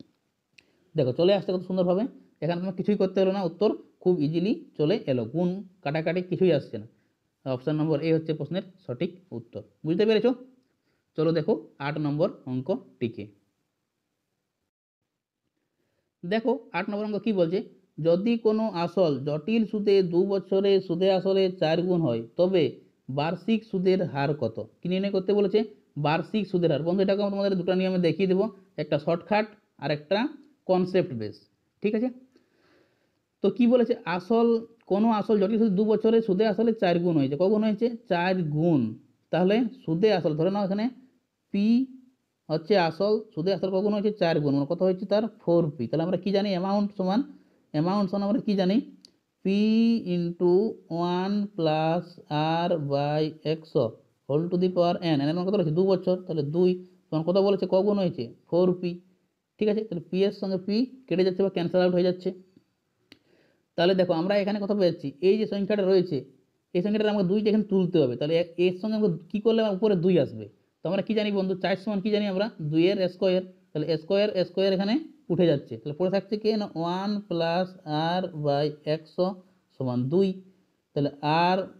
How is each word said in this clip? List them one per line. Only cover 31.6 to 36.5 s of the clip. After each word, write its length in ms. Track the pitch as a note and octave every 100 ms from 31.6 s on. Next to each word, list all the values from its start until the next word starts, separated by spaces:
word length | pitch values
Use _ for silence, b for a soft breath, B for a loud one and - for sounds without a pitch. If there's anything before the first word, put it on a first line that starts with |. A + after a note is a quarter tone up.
| _ _
ঠিক 140 | G#3 G#3+
আছে, 140 | B3+ - - b b b b b b b b b _ _
তো 80 | G3
কী 180 | G3 A#3+
বলেছে? 280 | B3 A3 A#3 -
আসল, 600 | F3+ - A#3 A#3 A3+ A3+ _ -
কোনো 260 | G3 A3+
আসল 280 | G#3+ - G#3+
জটিল 180 | G3 A3
সুদে 180 | A3+ F#3
দু 100 | G#3+
বছরে 360 | G#3+ A3+ A3+
সুদে 240 | A3+ F#3
আসলে 260 | A3